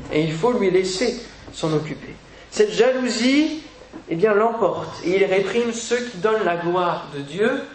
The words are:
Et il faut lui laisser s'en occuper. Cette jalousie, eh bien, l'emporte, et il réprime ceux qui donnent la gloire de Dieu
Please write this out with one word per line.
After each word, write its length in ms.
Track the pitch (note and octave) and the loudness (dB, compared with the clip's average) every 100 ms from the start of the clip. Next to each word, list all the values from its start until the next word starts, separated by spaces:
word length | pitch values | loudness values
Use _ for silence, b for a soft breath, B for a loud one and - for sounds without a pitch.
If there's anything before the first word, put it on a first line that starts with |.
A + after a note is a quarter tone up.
| - | -4
Et 100 | D3+ | 0
il 100 | D#3+ | 0
faut 200 | D#3 B3 | 2 0
lui 180 | A#3 G3 | 2 4
laisser 520 | F#3 F#3 - A#3 - - - - | 4 2 0 -2 -2 -8 -18 -18
s'en 200 | - D#3+ | -4 0
occuper. 420 | D3+ - C#3 - - - B B | 0 -2 -10 -14 -18 -20 B B
Cette 220 | - G#3 | 0 2
jalousie, 880 | E3+ B3 C4 B3 A3+ B3 C#4+ D#4 - - - - - - | 4 4 2 0 0 2 4 2 -2 -12 -20 -20 -16 -8
eh 80 | E3 | 0
bien, 180 | G#3+ | 2
l'emporte, 600 | G3+ A3+ - F3+ D#3+ D#3+ - | 4 2 2 0 0 -8 -6
et 120 | D#3+ F#3+ | 0 2
il 80 | |
réprime 480 | F#3+ F#3+ G3 A#3 A#3+ | 2 2 0 0 -2
ceux 280 | A3+ - A#3+ | -4 -2 -2
qui 180 | A#3+ F3+ | -4 -2
donnent 260 | G#3 G#3+ | 0 2
la 120 | F3+ E3+ | 0 0
gloire 520 | E3+ F3+ F3 D#3 - | 0 0 0 -2 -6
de 60 | C#3+ | -10
Dieu 420 | C#3+ E3+ A3+ C#4 - | -8 -2 0 -2 -6